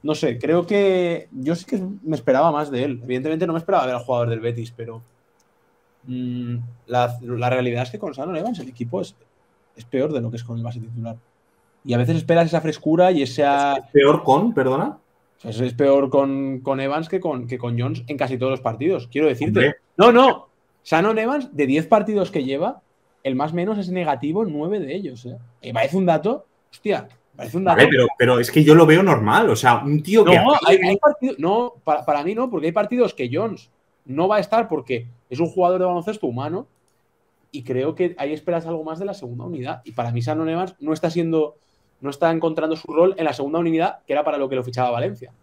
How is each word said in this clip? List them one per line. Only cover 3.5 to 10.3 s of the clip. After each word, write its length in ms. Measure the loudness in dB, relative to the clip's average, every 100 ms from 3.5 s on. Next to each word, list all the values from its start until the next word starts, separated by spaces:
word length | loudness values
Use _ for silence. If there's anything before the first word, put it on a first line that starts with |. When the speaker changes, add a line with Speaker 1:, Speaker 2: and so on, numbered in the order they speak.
Speaker 1:
me 60 | -4
esperaba 260 | 0 0 0
ver 100 | -4
al 60 |
jugador 280 | -2 -2 -2
del 120 | -2
Betis, 320 | -4 -6 -12 -14
pero, 260 | -16 -16 -20 _ _ _ _ _ _ _ _ _ -12
mm, 520 | -8 -6 -8 -6 -8 -10 -16 _
la, 300 | -2 -2 -4
la 280 | -8 -4 -2
realidad 340 | 0 -2 -4
es 80 | -6
que 80 | -8
con 120 | -12
Shannon 240 | -8 -8 -6
Evans 240 | -6 -8
el 80 | -12
equipo 320 | -12 -8 -8
es, 160 | -8 _ _ _ _ _ _ -20
es 80 | -8
peor 260 | -4 -2
de 80 | -4
lo 100 |
que 80 | -6